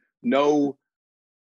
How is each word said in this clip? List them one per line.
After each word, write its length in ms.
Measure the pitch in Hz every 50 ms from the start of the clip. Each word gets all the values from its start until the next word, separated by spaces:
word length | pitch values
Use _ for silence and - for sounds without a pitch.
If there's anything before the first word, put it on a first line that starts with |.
| _ _ _ _ -
know 540 | 120 127 139 143 147 151 147 143 143 135 - _ _ _ _ _ _ _ _ _ _ _ _ _